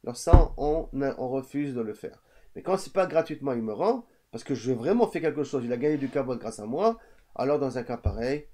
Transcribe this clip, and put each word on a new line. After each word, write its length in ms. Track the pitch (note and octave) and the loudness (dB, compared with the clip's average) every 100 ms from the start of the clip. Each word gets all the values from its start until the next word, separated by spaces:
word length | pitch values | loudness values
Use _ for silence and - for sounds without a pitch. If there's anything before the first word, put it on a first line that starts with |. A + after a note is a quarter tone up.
Alors 120 | - - | -8 -6
ça, 360 | - E4+ - - | 8 8 8 2
on, 320 | D3 D#3+ - | 0 0 -2
on 360 | C3+ C#3 - B2+ | -4 -4 -2 -4
refuse 460 | C3+ C3 C#3 D3 | -4 -4 -6 -4
de 60 | A#2+ | -4
le 140 | A2 | -6
faire. 280 | G#2 - - _ - - | -6 -12 -14 _ -20 -18
Mais 80 | - | -12
quand 140 | C#3+ F#3 | -2 -2
c'est 160 | - | 0
pas 140 | F#3+ F3+ | 0 2
gratuitement, 460 | D#3 D#3+ D3+ C3+ | 2 0 -4 -4
il 100 | B2 | -2
me 100 | A2 | -2
rend, 340 | G#2+ F#3 B3+ - _ _ | 0 0 0 -4 _ _
parce 140 | A#2 | -14
que 100 | - | -6
j'ai 200 | C3+ A2+ | -4 -2
vraiment 320 | B2 C3 A3+ A3 | -2 2 4 2
fait 140 | F3 | 2
quelque 240 | D#3+ D3 | -2 -2
chose, 200 | C#3 C#3 | -2 -2
il 80 | A#2+ | -2
a 40 | A#2+ | 0
gagné 200 | D3 D3+ | 0 0
du 120 | C3+ | -2
kavod 300 | C#3+ B2+ B2 | -2 -2 -4
grâce 220 | A2 G#2+ | -6 -10
à 60 | G#2+ | -6
moi, 320 | C#3 G#3+ A3+ - - _ | 0 0 0 -10 -20 _
alors 240 | - C3 D3 | -4 0 0
dans 200 | C3+ B2+ | 0 -4
un 40 | |
cas 140 | A#2+ A#2+ | -6 -4
pareil 500 | - G#2 A#2+ C#3 - | -4 -2 -2 -4 -6